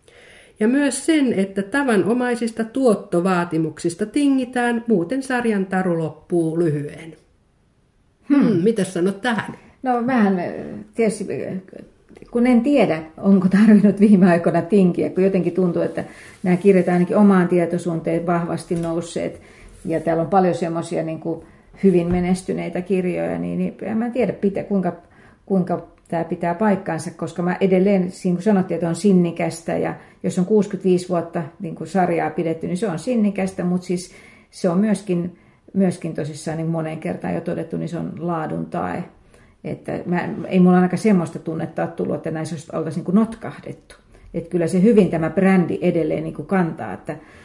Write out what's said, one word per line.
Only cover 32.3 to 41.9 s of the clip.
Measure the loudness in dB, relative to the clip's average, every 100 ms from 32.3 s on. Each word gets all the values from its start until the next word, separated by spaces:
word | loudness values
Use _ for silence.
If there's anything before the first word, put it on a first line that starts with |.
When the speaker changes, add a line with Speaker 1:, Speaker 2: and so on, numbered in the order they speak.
| -2 -4 -4 -4
Speaker 2:
niin | -4
se | -4
on | -4
sinnikästä, | -2 0 0 0 -4 -4
mut | -2 -2
siis | -2 -6 -6 -18 -20 -20 _
se | -4 0
on | 2
myöskin, | 2 0 -2 -4 -4 -10 _ _ -6
myöskin | 0 0 -2 -8
tosissaan, | -6 -8 -8 -8 -4
niin | -4
moneen | -4 -6 -8
kertaan | -8 -6 -6
jo | -6
todettu, | -6 -8 -6 -8
niin | -6
se | -6
on | -8 -8
laadun | -6 -6 -6 -6 -6
tae. | -6 -6 -8 -10 -18 _ _ -20 _
Että | -12 -10 -8 -8 -4
mä, | -4 -4 -8 -2
ei | 4
mulla | 6 6
ainakaan | 2 0
semmoista | 2 2 0 -8
tunnetta | -8 -6 -6 -6
ole | -6